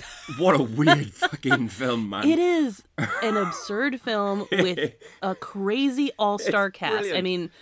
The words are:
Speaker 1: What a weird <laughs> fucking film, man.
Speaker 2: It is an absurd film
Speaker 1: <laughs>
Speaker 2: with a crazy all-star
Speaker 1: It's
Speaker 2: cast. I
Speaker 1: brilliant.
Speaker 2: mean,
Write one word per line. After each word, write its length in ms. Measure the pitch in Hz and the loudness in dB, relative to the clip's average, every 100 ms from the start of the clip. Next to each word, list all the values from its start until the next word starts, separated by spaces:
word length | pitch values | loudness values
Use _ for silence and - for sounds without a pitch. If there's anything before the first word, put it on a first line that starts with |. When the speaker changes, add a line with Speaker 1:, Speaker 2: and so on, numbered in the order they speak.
| - - - 131 | -18 -16 -10 2
Speaker 1:
What 220 | 180 143 | 4 4
a 40 | |
weird 440 | 120 117 156 160 113 | 4 4 6 6 2
<laughs> 60 | |
fucking 560 | - 359 147 131 - 113 | -4 -4 -2 0 2 0
film, 400 | 95 127 120 104 | -2 -2 -2 -2
man. 180 | 98 285 | 0 2
Speaker 2:
It 100 | 330 | 4
is 440 | 359 339 269 196 - - - - | 2 2 0 -4 -12 -6 -4 -2
an 140 | 226 214 | 0 0
absurd 640 | 180 - - 208 277 254 | -2 -4 -6 -2 -2 -4
film 480 | 247 214 202 202 - | -2 -2 0 -2 0
Speaker 1:
<laughs> 40 | |
Speaker 2:
with 420 | 190 185 156 147 - - - | 0 0 0 -4 -6 -20 -8
a 140 | 196 185 | -6 -6
crazy 760 | - 202 196 247 277 254 277 - | -8 -6 -2 0 0 0 -2 0
all-star 480 | 208 208 196 208 196 | 0 0 0 0 0
Speaker 1:
It's 100 | - | -2
Speaker 2:
cast. 160 | 156 | -2
I 60 | - | -2
Speaker 1:
brilliant. 240 | 202 180 | -2 -2
Speaker 2:
mean, 260 | 185 180 165 - | -2 -2 -6 -12